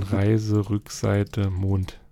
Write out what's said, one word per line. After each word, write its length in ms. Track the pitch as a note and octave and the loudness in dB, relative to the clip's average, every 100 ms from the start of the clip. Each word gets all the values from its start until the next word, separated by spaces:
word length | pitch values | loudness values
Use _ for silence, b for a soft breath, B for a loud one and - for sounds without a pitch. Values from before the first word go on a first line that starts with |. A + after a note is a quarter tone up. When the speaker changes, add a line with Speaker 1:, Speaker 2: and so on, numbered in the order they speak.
Speaker 1:
<laughs> 80 | G2 | 2
Speaker 2:
Reise, 580 | G2 G2+ A2 G#2+ G#2 G2+ | 2 2 2 2 0 0
Rückseite, 800 | G#2 - - G#2+ G2+ G2+ A2 G2 | -2 -4 -4 0 0 0 0 -2
Mond. 480 | F#2 G2 G2 F#2 - - | 0 0 0 -2 -8 -20